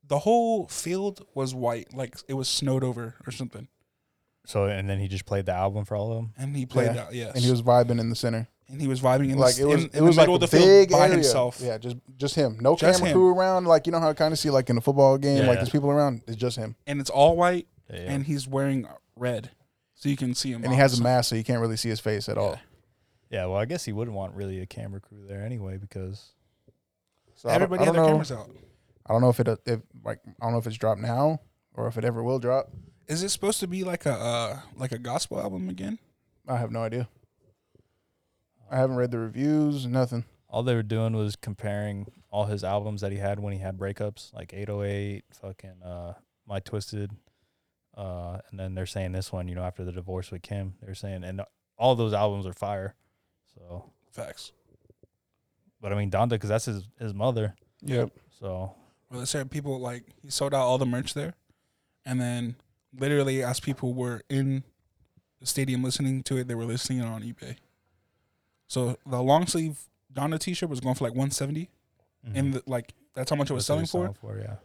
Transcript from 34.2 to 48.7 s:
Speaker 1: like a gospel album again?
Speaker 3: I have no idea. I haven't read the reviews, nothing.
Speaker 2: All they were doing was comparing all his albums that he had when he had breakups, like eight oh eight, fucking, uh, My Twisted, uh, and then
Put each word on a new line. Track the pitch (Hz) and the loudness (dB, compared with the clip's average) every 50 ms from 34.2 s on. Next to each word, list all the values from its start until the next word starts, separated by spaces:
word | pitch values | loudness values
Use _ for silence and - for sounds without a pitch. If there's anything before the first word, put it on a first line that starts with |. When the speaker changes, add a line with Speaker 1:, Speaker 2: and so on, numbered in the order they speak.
| - 120 120 120 117 107 120 123 - - - | -2 -2 -2 -2 -2 -4 -6 -10 -14 -18 -10
Speaker 1:
like | - 131 127 | -8 -6 -6
a | 123 117 | -6 -8
gospel | 120 120 127 160 - - - - | -6 -6 -4 -4 -4 -6 -6 -6
album | - 175 190 185 185 185 | -6 -6 -6 -6 -6 -8
again? | 180 180 190 202 220 - _ _ _ _ _ _ _ _ _ - | -8 -8 -8 -8 -8 -10 _ _ _ _ _ _ _ _ _ -6
Speaker 3:
I | 131 120 | -4 -4
have | 120 110 | -4 -4
no | 113 113 | -6 -6
idea. | 117 113 117 123 127 - _ _ _ _ _ _ _ _ _ _ _ _ _ _ _ _ _ _ _ _ _ _ _ _ _ _ _ _ _ _ 113 101 | -6 -4 -4 -6 -6 -8 _ _ _ _ _ _ _ _ _ _ _ _ _ _ _ _ _ _ _ _ _ _ _ _ _ _ _ _ _ _ _ _
I | - | 0
haven't | 131 131 131 131 | 0 0 2 2
read | 123 123 123 | 0 0 0
the | 123 117 | -2 -4
reviews, | 113 110 - 120 139 147 151 151 151 147 143 139 131 | -6 -6 -4 -2 0 2 2 2 2 2 0 -2 -4
nothing. | 123 123 131 127 123 123 117 117 _ _ _ _ _ | -2 0 0 0 0 -2 -6 -8 _ _ _ _ _
Speaker 2:
All | - 113 | -6 -4
they | 120 127 120 | 0 0 0
were | 117 | 0
doing | 110 104 113 113 113 113 113 | 0 -2 -2 -2 0 0 0
was | 110 107 104 101 | -2 -2 -4 -6
comparing | _ - 110 101 - - 104 101 104 104 104 101 98 101 - _ _ _ _ | _ -10 -12 -10 -8 -6 -6 -4 -4 -4 -6 -6 -8 -10 -12 _ _ _ _
all | 101 104 104 | -4 -2 -2
his | 104 107 98 87 | -2 -4 -4 -4
albums | 92 98 104 101 107 107 98 | -2 -2 -2 -4 -4 -8 -6
that | 104 98 | -6 -6
he | 98 98 | -6 -4
had | 101 101 101 101 | -4 -4 -4 -4
when | 104 101 | -6 -8
he | 98 92 | -8 -6
had | 95 95 95 92 | -8 -8 -8 -6
breakups, | 98 98 98 - 107 104 104 - - - - | -8 -8 -6 -6 -8 -8 -8 -12 -20 -18 -18
like | - - - | -18 -18 -14
eight | - 95 104 104 | -12 -12 -8 -8
oh | 104 101 | -6 -6
eight, | 101 101 101 101 101 101 101 101 _ _ | -4 -4 -4 -4 -6 -6 -8 -10 _ _
fucking, | _ - - 98 95 - - 95 92 90 90 | _ -18 -16 -16 -16 -16 -20 -20 -20 -18 -16
uh, | 90 90 87 87 87 - - _ _ _ _ _ | -14 -12 -12 -12 -14 -16 -18 _ _ _ _ _
My | - 101 98 | -10 -10 -8
Twisted, | - - - 107 98 - - 104 101 101 104 - _ _ _ _ _ _ _ _ _ _ _ _ _ _ _ | -8 -6 -8 -8 -8 -8 -8 -8 -8 -8 -12 -18 _ _ _ _ _ _ _ _ _ _ _ _ _ _ _
uh, | 101 101 95 90 87 87 87 90 95 - _ | -14 -12 -12 -10 -10 -10 -12 -12 -14 -14 _
and | - 95 | -14 -12
then | 95 95 | -10 -8